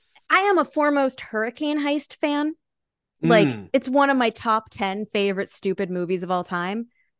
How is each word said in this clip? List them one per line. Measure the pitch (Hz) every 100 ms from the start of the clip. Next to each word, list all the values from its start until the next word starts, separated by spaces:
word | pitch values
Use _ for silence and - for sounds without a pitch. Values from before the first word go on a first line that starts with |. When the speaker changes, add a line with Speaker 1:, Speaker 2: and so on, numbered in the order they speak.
| _ _ -
Speaker 1:
I | 330
am | 403 359
a | 285
foremost | 302 294 285 269 262
Hurricane | - 214 220 240 302 302
Heist | 285 294 - -
fan. | 302 294 302 320 _ _ _ _ _ _
Like, | 160 220 147
Speaker 2:
Mm. | 113 95
Speaker 1:
it's | 269 262
one | 269 277
of | 269
my | 233
top | - 240 220 -
ten | - 196 196 214
favorite | 208 202 190 196
stupid | - 196 185 190
movies | 180 175 185
of | 180
all | 180
time. | 175 175 180 220 233 _ _